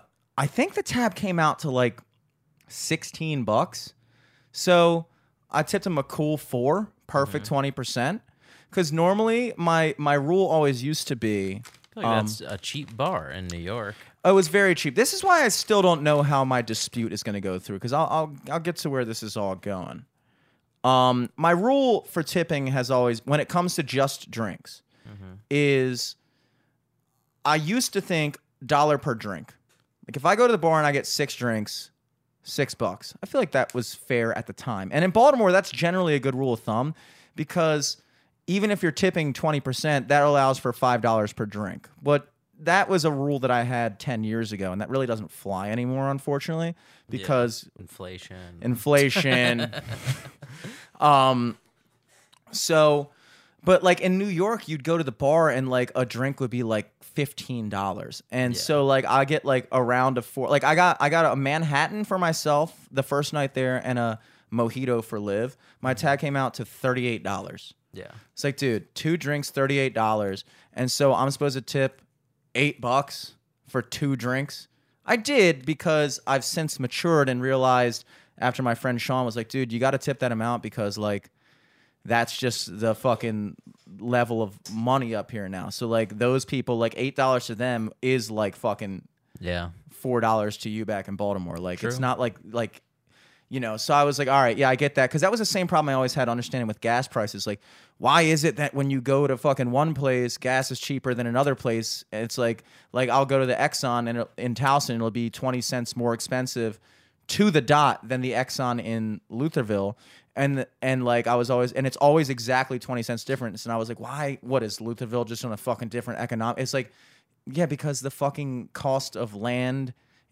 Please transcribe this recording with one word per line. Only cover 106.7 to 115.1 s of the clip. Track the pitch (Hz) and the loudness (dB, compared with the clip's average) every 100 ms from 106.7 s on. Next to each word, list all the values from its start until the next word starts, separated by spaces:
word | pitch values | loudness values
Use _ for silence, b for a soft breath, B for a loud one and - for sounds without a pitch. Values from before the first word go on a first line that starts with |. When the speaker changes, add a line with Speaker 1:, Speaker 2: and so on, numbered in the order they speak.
| 101 b b b b - | -6 b b b b -4
Speaker 1:
to | - 208 | 2 4
the | 156 | 4
dot | 123 147 139 - 113 | 4 4 4 2 -4
than | 127 | -4
the | 127 | -2
Exxon | 113 131 - 127 120 | -2 -2 -2 -2 -2
in | 110 113 110 107 - | -2 -4 -4 -6 -8
Lutherville. | 113 156 156 110 101 98 - b b b - | -4 -2 -2 0 0 -2 -6 b b b -2
And, | 139 135 - - | 0 -2 -6 -6
and, | 131 131 123 | -2 0 2
like, | 120 117 | 0 2
I | 120 | 0
was | 123 | 2
always, | 123 123 | 0 0
and | 123 135 | 0 -2
it's | - | 2
always | 147 156 139 | 4 6 2
exactly | 127 113 127 131 127 | -2 -2 0 0 -4
twenty | - 123 | -6 -6
cents | 110 117 | -4 -6
difference. | - 135 120 98 | -6 -6 -6 -10
And | 120 | -6
I | 117 | -4
was | 113 | -4
like, | 101 | -8
"Why? | 117 139 143 135 | -10 -6 -6 -6
What | 120 135 | -2 -2
is | 107 - | -2 -6
Lutherville | 113 117 117 | -8 -8 -4